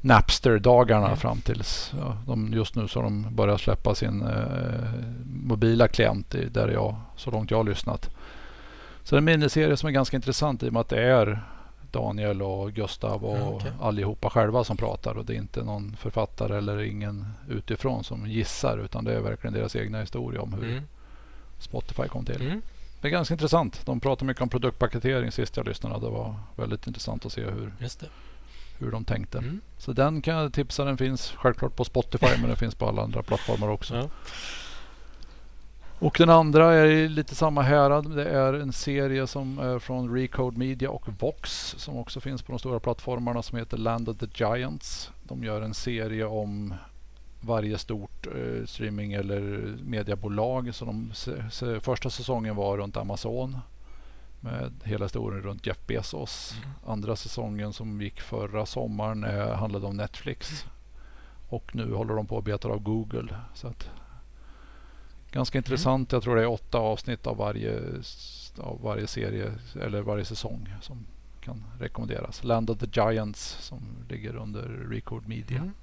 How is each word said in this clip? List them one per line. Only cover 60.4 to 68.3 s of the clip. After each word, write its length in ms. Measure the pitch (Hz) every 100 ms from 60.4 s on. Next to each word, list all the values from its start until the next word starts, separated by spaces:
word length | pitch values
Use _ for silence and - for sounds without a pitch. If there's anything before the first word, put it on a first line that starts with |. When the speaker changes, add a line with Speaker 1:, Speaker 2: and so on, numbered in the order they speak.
| - 151 - - - - - - - - -
Speaker 1:
Och 260 | 117 - -
nu 180 | 113
håller 200 | 104 110 110
de 120 | 101
på 100 | 113
att 60 |
beta 240 | 101 104 113
av 120 | 107
Google. 480 | 104 110 107 120 117 104 117
Så 140 | - 123
att, 220 | - - - - - - - - - - - - - - - -
ganska 260 | 131 127 135
Speaker 2:
Mm. 60 | -
Speaker 1:
intressant. 460 | 131 160 131 123
Jag 120 | 127
tror 120 | 110 117
det 60 |
är 40 | 113
åtta 300 | 113 - 123
avsnitt 500 | 110 107 - 117 127
av 100 | 107
varje 420 | 104 107 107 110 117 -
s-, 540 | - - -